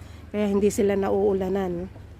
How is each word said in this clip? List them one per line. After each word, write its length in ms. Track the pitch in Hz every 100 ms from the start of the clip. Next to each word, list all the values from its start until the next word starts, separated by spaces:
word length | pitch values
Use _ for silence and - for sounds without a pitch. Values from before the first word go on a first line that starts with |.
| - - -
Kaya 160 | 208 208
hindi 240 | 202 202
sila 240 | 196 202 202
nauulanan. 960 | 196 202 208 190 185 196 185 175 185 - - -